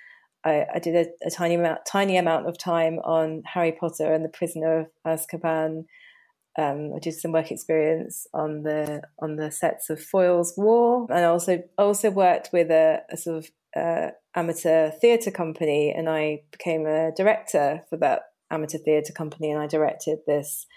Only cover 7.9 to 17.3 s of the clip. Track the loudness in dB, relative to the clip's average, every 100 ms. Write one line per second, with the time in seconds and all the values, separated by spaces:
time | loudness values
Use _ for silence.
7.9 | 0 -2 -12 -8 -6 -4 -4 -4 -4 -4
8.9 | -6 -10 -10 -8 -6 -6 -2 -2 -2 -6
9.9 | -8 -2 2 4 2 0 0 4 4 4
10.9 | 2 0 2 4 2 2 -2 -2 2 2
11.9 | 4 0 4 4 4 2 2 4 6 6
12.9 | 2 -4 -10 -6 -6 -8 _ _ -4 -2
13.9 | -2 -4 -8 _ -4 -4 -2 2 4 4
14.9 | 4 4 4 0 -4 -6 -2 0 2 0
15.9 | 0 -2 0 -2 -4 -10 -10 -4 -2 0
16.9 | 0 0 2 2